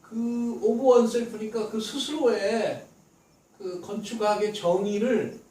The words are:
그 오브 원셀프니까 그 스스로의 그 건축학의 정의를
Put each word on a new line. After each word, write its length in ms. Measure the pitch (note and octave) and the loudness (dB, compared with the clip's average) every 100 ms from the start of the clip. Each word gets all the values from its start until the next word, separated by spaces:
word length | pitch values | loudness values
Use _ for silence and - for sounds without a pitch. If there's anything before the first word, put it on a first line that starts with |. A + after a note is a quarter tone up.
그 580 | - A3+ A#3 A#3+ A#3 - | -8 -6 -4 -2 -4 0
오브 180 | A3+ A#3+ | 0 4
원셀프니까 880 | C4 A#3+ A3+ A#3+ - G#3+ A3 A3+ G#3 | 6 6 6 0 -4 -6 -6 -4 -4
그 120 | A3 | -4
스스로의 1040 | - C#4+ C#4+ D4+ B3+ G#3+ G3+ A3+ G#3 - - _ _ _ _ _ _ _ | -6 -6 -6 0 2 2 0 0 -2 -4 -12 _ _ _ _ _ _ _
그 240 | F#3+ F3+ | -10 -10
건축학의 720 | F3 G#3+ G3+ A3+ G#3 G#3 G#3 | -8 -8 -8 -2 0 2 0
정의를 880 | - E3+ F#3 G3+ G#3 A#3+ G#3 D#3 - - | 0 0 2 0 0 2 2 0 -8 -20